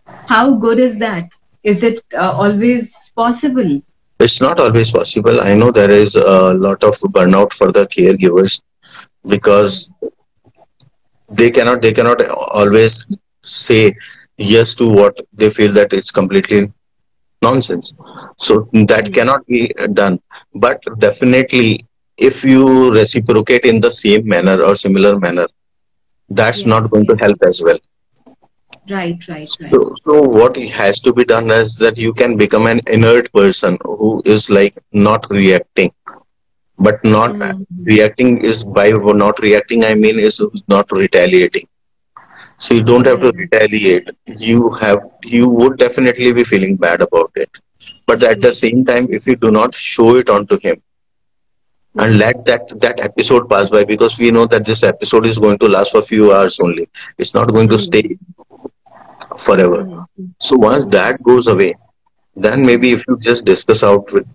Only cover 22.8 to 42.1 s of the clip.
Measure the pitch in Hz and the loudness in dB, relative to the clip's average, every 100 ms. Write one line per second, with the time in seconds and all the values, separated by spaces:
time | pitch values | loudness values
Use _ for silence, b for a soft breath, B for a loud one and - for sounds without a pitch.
22.8 | 127 110 107 127 113 110 107 123 127 113 | 4 2 0 -2 0 -2 0 0 2 2
23.8 | 120 - 104 107 110 87 92 95 78 101 | 0 -2 0 0 0 0 0 2 2 0
24.8 | 98 95 101 101 90 87 82 _ _ _ | 0 2 2 0 -2 -4 -6 _ _ _
25.8 | _ _ _ _ - 101 113 120 117 113 | _ _ _ _ -10 -2 -2 -2 -2 -2
26.8 | 110 110 104 107 104 98 90 87 85 82 | 0 0 2 2 0 0 0 0 0 -2
27.8 | _ _ _ _ _ _ _ _ _ - | _ _ _ _ _ _ _ _ _ -20
28.8 | 196 196 175 170 - 156 156 - - - | -12 -8 -8 -10 -12 -16 -12 -12 -2 -2
29.8 | - - - 151 139 110 123 131 113 - | -2 -6 0 2 2 4 2 0 -10 -4
30.8 | 101 101 131 120 123 113 113 110 110 113 | -2 0 -2 0 0 0 0 0 0 0
31.8 | 113 113 113 110 123 110 104 110 113 117 | -2 -2 -6 -2 -2 0 0 0 0 -2
32.8 | - 113 113 120 - 107 98 92 98 90 | -2 2 4 2 2 2 2 0 -4 -4
33.8 | - 104 107 107 - 107 - 101 101 - | -8 -4 -4 -2 0 -2 0 0 0 -2
34.8 | _ 104 104 110 - 101 95 90 - - | _ 0 0 0 -2 -2 2 0 -2 -2
35.8 | 90 _ - - _ _ _ _ _ - | -4 _ -20 -20 _ _ _ _ _ -2
36.8 | 101 107 110 107 117 208 - - - 180 | -2 0 0 2 0 -4 -8 -10 -14 -10
37.8 | 98 107 107 - 127 120 113 110 101 98 | 0 2 2 0 0 0 -2 -4 -4 0
38.8 | 101 107 101 104 101 104 107 104 - 117 | 2 2 0 0 0 0 0 0 0 -2
39.8 | 110 107 107 110 104 - 104 101 - 101 | 0 2 0 0 -2 -2 -6 -8 -2 -2
40.8 | 101 98 98 92 90 92 87 - - _ | 0 -2 0 2 2 2 0 -4 -12 _
41.8 | _ _ _ | _ _ _